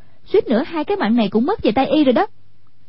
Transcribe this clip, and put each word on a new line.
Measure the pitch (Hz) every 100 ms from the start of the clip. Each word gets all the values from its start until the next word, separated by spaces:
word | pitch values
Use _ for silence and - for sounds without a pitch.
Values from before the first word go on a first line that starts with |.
| - - -
suýt | 392 -
nữa | 220 339
hai | 330
cái | 302 403
mạng | 220 240
này | 208
cũng | 220 277
mất | 440
về | 277
tay | 240 269
y | 311
rồi | 269
đó." | 240 415 - - - - -